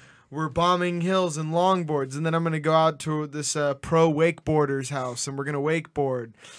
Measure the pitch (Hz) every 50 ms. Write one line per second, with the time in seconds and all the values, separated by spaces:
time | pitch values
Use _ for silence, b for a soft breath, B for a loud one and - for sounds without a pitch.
0 | B B B B B B 135 151 160 151 127 165 170 175 180 175 180 175 175 175
1 | 170 185 190 190 185 175 147 156 156 156 160 170 180 190 190 180 170 156 156 143
2 | 135 131 135 147 160 160 160 170 170 165 160 156 143 160 156 160 160 160 156 -
3 | - 156 156 151 151 147 139 151 143 - - 156 147 143 139 - - - 165 165
4 | 165 165 151 151 165 170 165 - - - 156 151 147 139 139 135 131 123 143 135
5 | 127 123 120 120 - 143 139 139 139 143 147 143 139 156 160 165 160 - - 151
6 | 143 135 131 123 117 113 - B B B B